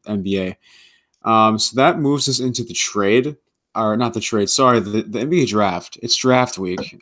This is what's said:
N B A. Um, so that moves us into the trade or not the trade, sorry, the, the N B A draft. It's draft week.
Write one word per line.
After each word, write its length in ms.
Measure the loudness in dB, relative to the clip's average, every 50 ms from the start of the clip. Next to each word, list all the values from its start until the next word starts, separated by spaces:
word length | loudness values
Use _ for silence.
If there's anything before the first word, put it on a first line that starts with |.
| -10 -6
N 160 | -6 -4 -2
B 180 | -2 -2 -2
A. 160 | -2 -4 -8 -12 _ _ _ -20 _ _ _ _ _ _ _ _ -2
Um, 340 | 2 4 4 4 4 2 2
so 200 | -2 -2 0 2
that 220 | 2 2 2 2
moves 280 | 0 0 0 0 0 -2
us 140 | -2 -2
into 240 | -2 -4 -4 -4 -6
the 80 | -8 -6
trade 640 | -6 -6 -4 -2 0 2 2 4 2 2 0 -4 -10 _ _ _ _ _ _ -6 -2
or 180 | -2 0 0
not 180 | 0 -2 -2 -2
the 60 | -4
trade, 300 | -4 -2 -2 0 0 0
sorry, 300 | 0 2 4 4 4 2
the, 240 | 2 0 -2 -4 -4
the 160 | -4 -4 -4
N 100 | -2 0
B 140 | 0 2 2
A 20 |
draft. 520 | 2 2 2 0 0 0 -2 -6 -10 -14 -10
It's 160 | -6 -4 -2 0
draft 400 | 2 4 4 4 4 2 -2 -6
week. 420 | -6 -6 -6 -6 -8 -10 -14 -18